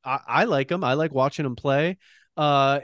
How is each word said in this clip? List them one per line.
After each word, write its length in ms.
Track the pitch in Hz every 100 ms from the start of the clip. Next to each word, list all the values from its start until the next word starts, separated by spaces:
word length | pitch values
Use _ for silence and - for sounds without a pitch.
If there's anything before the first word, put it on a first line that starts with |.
I, 160 | 131 139 -
I 160 | 131 226
like 260 | 143 135
him. 120 | 175
I 100 | 139
like 180 | 143 160
watching 320 | 135 135 - 143
him 100 | 120
play. 420 | 143 139 165 190 _ _ _ -
Uh, 420 | 147 139 135 143